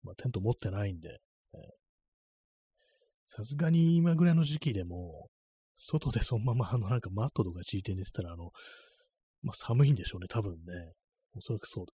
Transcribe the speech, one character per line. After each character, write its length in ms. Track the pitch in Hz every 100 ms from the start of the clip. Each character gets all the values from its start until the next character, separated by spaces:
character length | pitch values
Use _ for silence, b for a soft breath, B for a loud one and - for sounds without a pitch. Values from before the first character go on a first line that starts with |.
ま 120 | -
あ、 20 | 95
テ 120 | 127
ン 40 |
ト 100 | 113
持 100 | 101
っ 40 | 120
て 120 | 107
な 160 | 95 101
い 60 | 87
ん 40 |
で、 100 | 80
ね。 80 | - _ _ _ - - - _ _ _ _ _ _ _ _ _ _ _ _ _ _ _
さ 160 | -
す 120 | 110 147
が 140 | 160
に 260 | 165 165 170
今 200 | 170 165
ぐ 100 | 175
ら 60 |
い 40 | 165
の 80 |
時 140 | 147 151
期 160 | 147
で 100 | 101
も、 460 | 87 87 87 78 - _ _ _ _ _
外 360 | - 151 139
で 120 | 120
そ 160 | - 117
の 40 |
ま 120 | 123 120
ま、 160 | 107
あ 60 | 127
の、 100 | 98
な 80 | 123
ん 20 |
か 120 | -
マ 160 | 95 127
ッ 20 |
ト 120 | -
と 80 | 95
か 100 | 87
敷 180 | 92 101
い 40 |
て 100 | 95
寝 100 | 92
て 80 | 92
た 120 | -
ら、 100 | 90
あ 20 | 85
の、 160 | 85 B B B B B B _ _ _
ま 80 | -
あ、 20 | -
寒 300 | - 120 143
い 60 |
ん 40 | 143
で 80 |
し 120 | - 92
ょ 20 |
う 40 |
ね、 60 | 90
多 140 | 117
分 120 | 101 82 85
ね。 280 | 87 82 - _ _ _ -
お 60 |
そ 120 | -
ら 60 | 110
く 80 | -
そ 160 | -
う 20 |
で 60 | 90